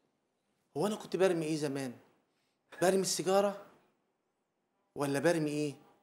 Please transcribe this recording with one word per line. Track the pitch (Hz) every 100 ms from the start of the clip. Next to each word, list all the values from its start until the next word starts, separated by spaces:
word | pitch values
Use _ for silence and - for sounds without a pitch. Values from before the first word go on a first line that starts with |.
| _ _ _ _ _ _ _ 139
هو | 190
أنا | 214
كنت | - 180
برمي | 185 170 160
إيه | 160
زمان؟ | 147 139 135 117 - _ _ _ _ _ _ -
برمي | 175 190
السيجارة | 180 - 156 190 202 196 - - _ _ _ _ _ _ _ _ _ _ _ -
ولا | 143 139
برمي | 143 170 151
إيه؟" | 147 151 131 - _